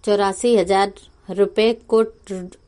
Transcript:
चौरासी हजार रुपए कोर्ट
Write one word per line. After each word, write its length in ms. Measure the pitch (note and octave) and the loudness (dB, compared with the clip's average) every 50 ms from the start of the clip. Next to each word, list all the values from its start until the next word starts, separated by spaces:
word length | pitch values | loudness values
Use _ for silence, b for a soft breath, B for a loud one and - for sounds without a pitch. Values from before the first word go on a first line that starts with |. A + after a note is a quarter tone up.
| - | 0
चौरासी 500 | G#3+ G#3 G3+ G3+ G3 F#3+ - - A#3+ A#3+ | 0 0 0 0 -2 -4 -2 0 2 2
हजार 380 | G#3 F3 F3+ G3 F#3+ G3 G3 G3 - - _ _ _ _ - | 2 2 2 2 0 0 -2 -4 -16 -20 _ _ _ _ -10
रुपए 440 | F3+ F#3+ G3+ G3 - A3 A3 A3+ A3+ | -2 0 0 0 0 0 0 0 0
कोर्ट 760 | A3+ _ - A3+ A3 A3+ A3 - _ _ - G3 F#3 F3+ F#3 - _ _ | -4 _ 0 0 0 0 0 -6 _ _ -12 -12 -12 -12 -14 -18 _ _